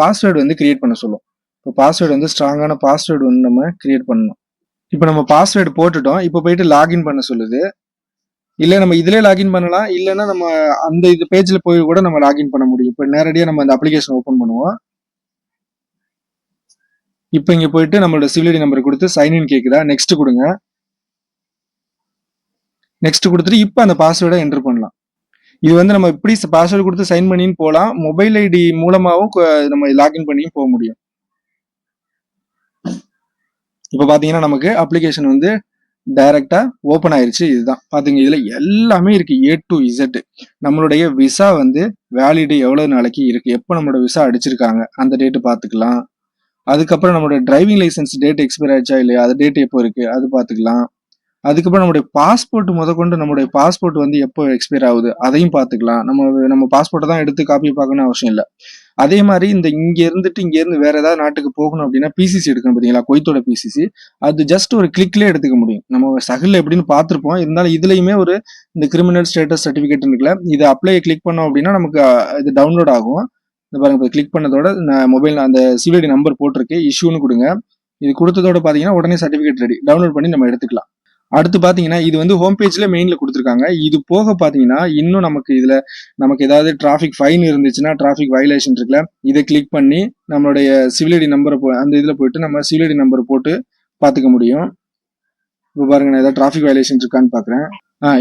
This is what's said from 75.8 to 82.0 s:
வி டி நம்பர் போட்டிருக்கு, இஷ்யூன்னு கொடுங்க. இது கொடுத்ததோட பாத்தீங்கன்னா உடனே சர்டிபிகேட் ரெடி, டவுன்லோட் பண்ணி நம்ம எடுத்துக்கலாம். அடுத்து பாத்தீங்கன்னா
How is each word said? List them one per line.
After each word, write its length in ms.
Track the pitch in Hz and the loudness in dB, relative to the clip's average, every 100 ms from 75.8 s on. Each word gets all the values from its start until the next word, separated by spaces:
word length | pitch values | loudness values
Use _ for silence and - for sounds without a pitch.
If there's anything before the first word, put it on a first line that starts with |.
| 170 | 2
வி 80 | 170 | 2
டி 80 | 156 135 | 2 2
நம்பர் 240 | 151 131 | 0 -2
போட்டிருக்கு, 360 | 143 131 120 165 151 | -4 -4 -4 -2 -2
இஷ்யூன்னு 340 | 135 170 160 135 | 0 -2 0 -2
கொடுங்க. 220 | 117 135 196 - _ _ - | 0 0 -2 -8 _ _ -6
இது 160 | 143 135 | -4 0
கொடுத்ததோட 380 | 170 185 180 175 160 | 0 2 2 2 0
பாத்தீங்கன்னா 320 | 147 175 180 | 0 0 0
உடனே 160 | 170 175 | 0 -2
சர்டிபிகேட் 500 | 160 151 147 127 120 | -2 -2 -2 -2 -4
ரெடி, 120 | 117 143 | -2 0
டவுன்லோட் 300 | 160 175 147 | 2 2 0
பண்ணி 180 | 165 151 | -2 0
நம்ம 120 | 123 | 0
எடுத்துக்கலாம். 380 | 120 120 117 - _ _ _ - | -2 -4 -8 -8 _ _ _ -2
அடுத்து 260 | 147 170 185 | 0 2 2
பாத்தீங்கன்னா 380 | 175 180 165 170 | 2 2 0 0